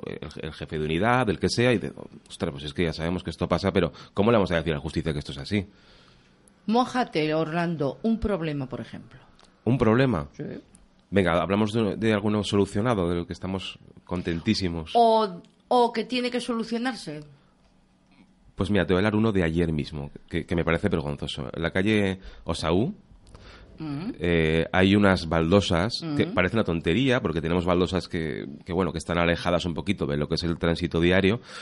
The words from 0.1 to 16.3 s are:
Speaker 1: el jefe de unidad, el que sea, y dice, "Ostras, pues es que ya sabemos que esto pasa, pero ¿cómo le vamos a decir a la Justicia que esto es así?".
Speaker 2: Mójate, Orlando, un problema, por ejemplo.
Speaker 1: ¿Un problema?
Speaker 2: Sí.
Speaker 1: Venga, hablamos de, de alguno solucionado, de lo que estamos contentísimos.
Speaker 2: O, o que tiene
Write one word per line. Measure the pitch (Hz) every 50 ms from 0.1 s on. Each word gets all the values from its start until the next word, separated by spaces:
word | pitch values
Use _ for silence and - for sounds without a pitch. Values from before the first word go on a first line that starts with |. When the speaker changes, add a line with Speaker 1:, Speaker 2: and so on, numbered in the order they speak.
| 50 - - 82 - - -
Speaker 1:
el | 80 80
jefe | - - - 85 78
de | 78
unidad, | 76 80 85 101 117 120 127 127 107
el | 85 -
que | - 90
sea, | - - 117 127 120
y | 92
dice, | - 69 - - - - - - - -
"Ostras, | - - - 85 71
pues | 69 71
es | 73 -
que | - 87
ya | 80 78
sabemos | - 80 85 92 90 -
que | 87
esto | 82 - - -
pasa, | 90 85 98 95 90
pero | 98 82 76 - - - - _
¿cómo | - 101 113 120
le |
vamos | 107 95 85
a | 87
decir | 82 76 82 78
a |
la | 71 69
Justicia | 80 - 82 76 80 73
que | 73
esto | 71 - 67
es | 69
así?". | 67 - 101 104 92 - - _ _ - - - - - - _ _ _ _ _ _ _ _ _ _
Speaker 2:
Mójate, | - 220 240 254 247 - 254 - 175 - 160 151 156 151
Orlando, | 160 160 156 160 175 170 170 170 139 147 135 123 - -
un | 226 226 214
problema, | - 208 202 165 165 156 147 143 135 127
por | 120 120
ejemplo. | - - - - - - - - - - _ _ - _ _ _ _
Speaker 1:
¿Un | 110 131 123
problema? | 120 110 110 123 135 131 107 80 71 71 -
Speaker 2:
Sí. | - 147 - - - - _ - - _ _ _ _ _ _
Speaker 1:
Venga, | 87 101 92 85 82 87
hablamos | 82 85 98 104 110 104 104
de, | 120 113 98 -
de | - 107 113 107
alguno | 101 101 107 107 104 98
solucionado, | - 107 101 98 95 - 101 107 127 120 98 87 85
de | 87
lo | 87 87
que | 95 90
estamos | - - 92 95 95 92 - - - - - - - -
contentísimos. | - 92 90 - 90 85 85 - 110 104 - 98 87 82 82 80 80 -
Speaker 2:
O, | 240 233 226 220 220 220 196 175 - - - _ _ _ _
o | 247 247 233 233 233
que | 233 220
tiene | 226 254 247 247 247